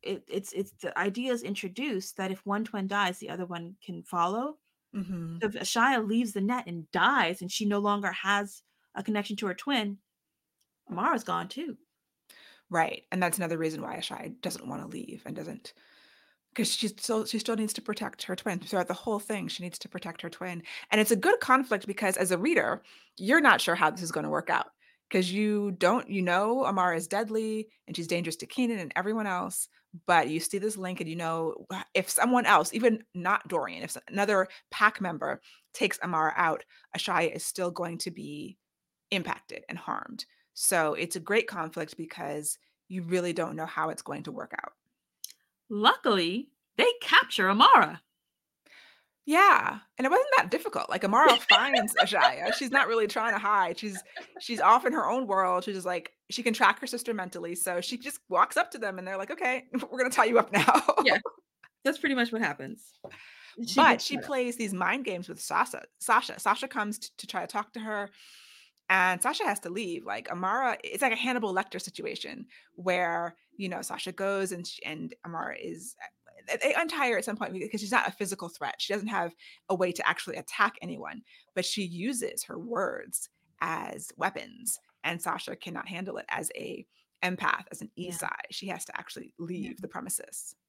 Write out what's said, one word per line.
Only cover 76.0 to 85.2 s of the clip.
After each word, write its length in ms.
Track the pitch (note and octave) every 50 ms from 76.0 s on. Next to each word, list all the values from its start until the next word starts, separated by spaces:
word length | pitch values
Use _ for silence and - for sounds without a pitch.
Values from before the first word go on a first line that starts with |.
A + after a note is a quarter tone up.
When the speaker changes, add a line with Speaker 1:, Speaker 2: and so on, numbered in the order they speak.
| -
Speaker 2:
uh, 40 | - _ _ _ _ - - - -
th-, 120 | - - -
they 120 | C4+ D4
untie 360 | - E4 D#4+ D#4+ D#4 C#4 B3
her 80 | A#3 G3
at 60 | -
some 100 | - G#3
point 160 | G#3+ A3 - F3+
becau, 160 | F#3+ E3+ G#3+ -
'cause 80 | G#3
she's 120 | G3+ G3+ A3
not 160 | A3+ - -
a 40 | G3
physical 360 | - G#3 F3+ G3 F#3+ - F3
threat, 260 | - - D3+ C3 - -
she 120 | - - G3
doesn't 140 | G#3 G3+ G#3+
have 260 | G#3 F#3+ F3 E3+ E3 _ - - - - _ _
a 40 | F#3+
way 160 | F3 F#3 F3+ F3
to 160 | - - -
actually 280 | F3 - - - E3
attack 400 | - - - - - G#3 G3+ - - -
anyone, 400 | F3 E3+ - - - - - - _ - - _ _ _
but 100 | - F3+
she 160 | - - - G3+
uses 600 | F3 E3+ F3 F3+ A#3+ C#4 A#3 - - - - -
her 140 | - - -
words 720 | E3+ A#3 A#3+ - G3 - - - - - - - - - _ _ _ _ _ _ -
as 500 | D#3+ D#3+ E3 - - - - E3+ - - -
weapons, 640 | D#3+ F#3+ G3+ - - G1+ - - - A3+ - - _ _ _ _ -
and 180 | - E3+ E3+